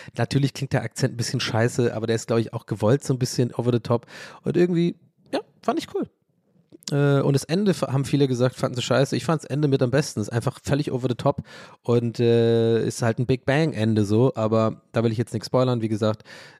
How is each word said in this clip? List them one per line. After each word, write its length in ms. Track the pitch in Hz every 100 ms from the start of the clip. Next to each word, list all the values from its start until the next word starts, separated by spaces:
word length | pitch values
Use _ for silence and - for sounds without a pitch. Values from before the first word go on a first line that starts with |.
| - -
natürlich 380 | 117 139 139
klingt 200 | - 135
der 100 | 131
Akzent 320 | 117 - 131 120
ein 20 |
bisschen 220 | 113 123
scheiße, 560 | - 110 120 123 120 110
aber 100 | 113
der 100 | 113
ist, 120 | -
glaub 100 | 117
ich, 160 | 113
auch 140 | 113 -
gewollt 360 | 107 107 139
so 100 | -
ein 60 | 127
bisschen 320 | 123 - 123 -
over 160 | 120
the 80 | 120
top 260 | - 117 - - - -
und 120 | - -
irgendwie, 420 | 180 170 175 - _ _ _
ja, 60 | - - _
fand 160 | - 311
ich 80 | - 392
cool. 120 | 262 _ _ _ _ _ _ - -
Äh, 300 | 143 143 139
und 120 | 135
das 100 | 139
Ende 280 | - 175 208
f-, 120 | 170
haben 220 | 131 131 135
viele 220 | 139 139
gesagt, 280 | 123 127 -
fanden 200 | 131 123
sie 60 |
scheiße. 340 | - 123 139 123
Ich 100 | -
fand's 200 | 160 -
Ende 220 | 135 147
mit 140 | 135
am 100 | 127
besten. 300 | 135 147 -
Ist 80 | 101
einfach 300 | - - -
völlig 280 | - 143 143
over 160 | 123 127
the 80 | -
top 260 | 139 - - - - -
und, 360 | - 120 117 113
äh, 680 | 117 117 117 117 113 113 120
ist 160 | -
halt 180 | 120 117
ein 60 | 120
Big 200 | 131 -
Bang 280 | 139 160
Ende 320 | - 110 107 101
so, 280 | 107 131 117
aber 460 | 110 110 110 - _
da 120 | 113
will 80 | 117
ich 60 | 113
jetzt 160 | 113
nichts 140 | 110 -
spoilern. 340 | 127 127 120
Wie 80 | 107
gesagt, 340 | 107 107 104 - - -